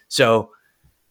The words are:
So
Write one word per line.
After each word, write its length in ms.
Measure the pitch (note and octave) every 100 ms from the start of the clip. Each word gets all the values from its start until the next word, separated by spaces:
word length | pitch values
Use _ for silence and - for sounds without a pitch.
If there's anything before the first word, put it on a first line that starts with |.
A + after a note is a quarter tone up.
| -
So 420 | - A#2+ A2+ G#2 _ _ _ _ _ _